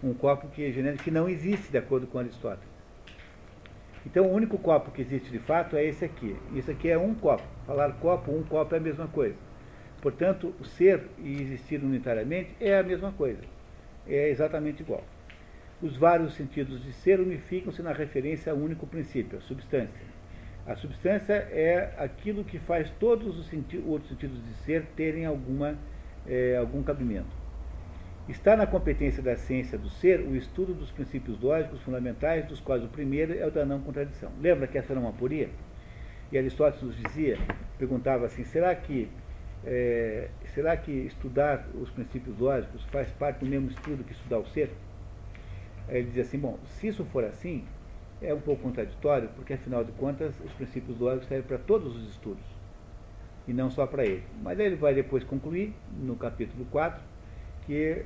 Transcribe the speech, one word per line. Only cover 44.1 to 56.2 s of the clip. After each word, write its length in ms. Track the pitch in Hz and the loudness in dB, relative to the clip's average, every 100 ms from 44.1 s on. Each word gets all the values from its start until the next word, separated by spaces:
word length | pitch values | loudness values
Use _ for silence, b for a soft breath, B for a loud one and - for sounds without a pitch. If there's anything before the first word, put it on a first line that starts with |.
estudar 240 | - - 113 | -10 -2 -2
o 80 | - | 0
ser? 240 | 151 139 - - - - - - B B B B B - | 0 0 -2 -12 -12 -12 -12 -12 B B B B B -2
Aí 80 | 123 | 0
ele 100 | 120 | 0
dizia 140 | 123 | 0
assim, 160 | - 135 | 0 0
bom, 220 | 131 - - | -2 -4 -10
se 220 | - 214 | -4 -4
isso 160 | 208 156 | -2 -2
for 180 | 131 | 0
assim, 420 | 107 - 175 139 - - - - - - | 0 -2 -6 -6 -6 -12 -12 -12 -12 -8
é 120 | 175 | -2
um 60 | 147 | -2
pouco 220 | 147 135 | 0 0
contraditório, 680 | 127 123 101 - 147 139 110 - | 0 -2 -4 0 4 4 2 -8
porque 180 | 131 | -6
afinal 300 | 135 127 120 | -6 -2 -2
de 80 | 113 | -2
contas 460 | - 135 135 156 - - | -2 -2 0 -4 -4 -12
os 80 | |
princípios 460 | - 127 127 - 113 | -8 -6 -6 -6 0
lógicos 280 | 123 131 - | 2 0 -2
servem 180 | 135 123 | -4 -2
para 100 | 127 | -6
todos 400 | - 214 147 117 | 4 2 2 -8
os 100 | 107 | -10
estudos, 340 | - 107 95 - - - - - - - B B - - | -10 -8 -8 -10 -14 -14 -16 -16 -16 -14 B B -14 -4
e 40 | |
não 180 | 123 131 | 0 0
só 160 | 139 131 | 2 0
para 180 | 139 110 | 4 2
ele. 180 | 90 - - | 2 -4 -10
Mas 160 | 90 185 | -6 2
aí 80 | 208 | 2
ele 80 | 160 | 6
vai 180 | 147 | 6
depois 300 | 135 131 131 | 6 4 2
concluir, 500 | - 135 151 175 214 - - - | 2 -4 -2 -2 -2 -6 -10 -6
no 160 | 131 | -4
capítulo 480 | 113 | -2